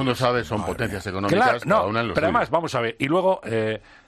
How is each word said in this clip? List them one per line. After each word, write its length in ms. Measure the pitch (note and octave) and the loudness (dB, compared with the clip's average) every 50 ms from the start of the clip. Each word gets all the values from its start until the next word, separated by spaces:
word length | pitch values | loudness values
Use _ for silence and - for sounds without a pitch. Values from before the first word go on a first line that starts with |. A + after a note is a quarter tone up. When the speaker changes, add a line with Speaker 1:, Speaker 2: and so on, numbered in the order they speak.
| C3+ | 2
Speaker 1:
mundo 100 | B2+ A#2+ | 0 0
sabe, 300 | B2 C3 B2 B2 A#2+ A2 | 2 2 2 2 0 -2
son 160 | - A2+ G#2+ | -2 -4 -4
Speaker 2:
Madre 120 | F#2 F#2+ | -4 -4
Speaker 1:
potencias 320 | F2+ - A#2 G2 G2+ F#2+ - | -4 -4 -4 -4 -4 -6 -6
Speaker 2:
mía. 60 | G2+ | -6
Speaker 1:
económicas, 320 | F2+ G2 G2+ G2+ - G3+ B3+ | -4 -2 0 2 2 4 4
Speaker 3:
Claro, 160 | B3+ - A#2+ | 2 2 0
Speaker 1:
cada 220 | - C#3+ G#3 A3 | 0 0 2 2
Speaker 3:
no, 60 | D3+ G2+ | 2 0
Speaker 1:
una 120 | G#2+ A2+ | 0 -2
en 60 | A#2+ G#2+ | -2 0
lo 60 | E2+ | 0
Speaker 3:
pero 120 | - D#3 | 0 0
Speaker 1:
suyo. 100 | F3 A3 A#3 | 2 2 2
Speaker 3:
además, 120 | E3+ A2+ | 0 2
vamos 240 | C#3 E3+ E3 D3 - | 0 0 0 0 -2
a 40 | B2+ | -2
ver, 140 | A#2 A2+ - - | -2 -2 -2 -2
y 60 | C3+ C#3 | -2 0
luego, 320 | D#3+ F#3 F3 F#3+ F#3 - | 2 2 4 2 2 0
eh, 400 | - A2 A2+ A2 A2 A2 A2 G#2+ - - - - - | -2 -4 -2 0 0 0 -2 -4 -8 -16 -20 -20 -16